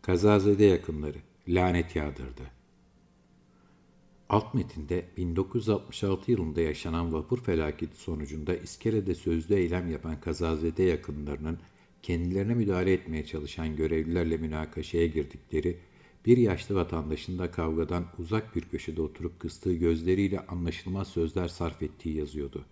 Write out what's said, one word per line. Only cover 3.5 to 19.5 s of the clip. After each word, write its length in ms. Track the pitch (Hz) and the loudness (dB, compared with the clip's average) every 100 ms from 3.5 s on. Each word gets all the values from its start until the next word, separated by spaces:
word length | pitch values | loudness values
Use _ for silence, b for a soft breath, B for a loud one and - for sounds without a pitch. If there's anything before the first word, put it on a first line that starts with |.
| b b b b _ _ _ _ | b b b b _ _ _ _
Alt 260 | 104 - | 0 2
metinde 540 | 131 - - 76 90 - - | -2 -2 -8 -4 -4 -4 -6
bin 200 | 87 85 | -2 0
dokuz 260 | 92 120 | 0 -2
yüz 60 | 107 | 0
altmış 360 | 101 - - | 0 -2 -4
altı 260 | 98 95 - | 0 0 2
yılında 300 | 110 80 78 | 0 0 0
yaşanan 520 | 80 76 85 82 85 | 0 0 -2 -2 0
vapur 300 | 80 78 123 | -2 -2 -4
felaketi 540 | 113 82 78 73 80 - | 0 0 0 -4 -8 -8
sonucunda 600 | - 78 69 78 76 90 | -8 -6 -6 -6 -4 -4
iskelede 580 | - - 117 110 95 | -6 -4 0 0 0
sözlü 400 | 85 90 82 82 | -2 0 0 2
eylem 360 | 101 85 90 87 | 2 4 0 -2
yapan 300 | 76 80 76 | -4 -6 -6
kazazede 600 | - 80 82 78 85 82 | -4 -2 0 0 0 2
yakınlarının 760 | 92 78 - 71 73 71 78 82 B B B _ | 2 2 -4 -8 -6 -6 -4 -6 B B B _
kendilerine 520 | - 85 87 95 101 | -4 -2 0 0 2
müdahale 380 | 120 101 92 92 | 2 2 2 4
etmeye 340 | 92 - 80 73 | 2 0 -6 -4
çalışan 500 | 78 73 - 80 78 | -8 -8 -6 -4 0
görevlilerle 600 | 78 80 80 87 82 80 | 0 0 0 0 2 0
münakaşaya 680 | 80 78 78 - 76 85 82 | -2 -4 -6 -8 -2 2 2
girdikleri, 720 | 78 71 - - 78 82 85 B B B B 110 | 0 -4 -8 -4 -2 -2 -4 B B B B 6
bir 100 | 123 | 6
yaşlı 380 | 113 87 - | 6 2 0
vatandaşın 640 | 98 85 80 76 78 - 90 | 0 0 -2 -2 -6 -4 -4
da 120 | 87 | -4
kavgadan 560 | - 80 80 78 90 85 - | -2 0 0 0 -2 -4 -10
uzak 380 | 85 110 - 85 | -4 -4 -2 -6
bir 60 | |
köşede 400 | - 71 - 80 | -6 -8 -6 -4
oturup 380 | 78 - 85 - | -4 -4 -10 -8
kıstığı 340 | 82 | -12